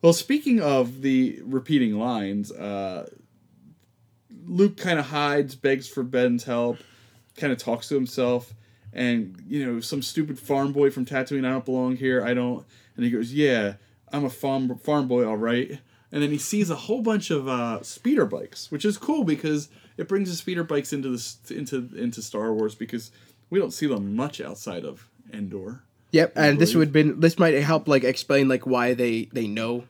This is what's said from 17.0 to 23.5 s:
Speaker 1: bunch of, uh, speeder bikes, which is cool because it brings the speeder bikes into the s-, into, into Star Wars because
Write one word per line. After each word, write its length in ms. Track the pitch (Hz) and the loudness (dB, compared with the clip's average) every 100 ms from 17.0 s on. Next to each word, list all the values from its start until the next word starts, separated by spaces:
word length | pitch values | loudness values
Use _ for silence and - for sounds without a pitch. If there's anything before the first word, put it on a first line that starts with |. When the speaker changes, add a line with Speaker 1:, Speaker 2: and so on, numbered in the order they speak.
Speaker 1:
bunch 280 | 226 208 - | 0 0 0
of, 160 | 156 135 | -2 0
uh, 340 | 127 120 110 | -2 -2 -4
speeder 420 | - - 240 285 123 | -8 -6 0 2 2
bikes, 440 | 98 - - - | 0 -10 -14 -10
which 140 | 147 | -2
is 120 | 208 208 | 0 0
cool 260 | - 311 | -2 0
because 440 | 190 147 156 151 147 - - - | 2 0 0 -2 -4 -18 -20 -12
it 100 | 170 | -2
brings 240 | 196 190 | -2 -2
the 60 | 170 | -4
speeder 260 | - 175 | -6 -4
bikes 300 | 165 147 139 | -2 -2 -2
into 160 | 143 135 | -4 -4
the 80 | 120 | -4
s-, 220 | - - - | -6 -14 -12
into, 380 | 117 151 135 123 - | -10 -6 -6 -6 -6
into 260 | 120 117 | -6 -6
Star 300 | 107 104 113 | -8 -6 -2
Wars 220 | 110 107 110 | 0 -2 -4
because 340 | 113 120 107 _ _ _ _ | -8 -8 -10 _ _ _ _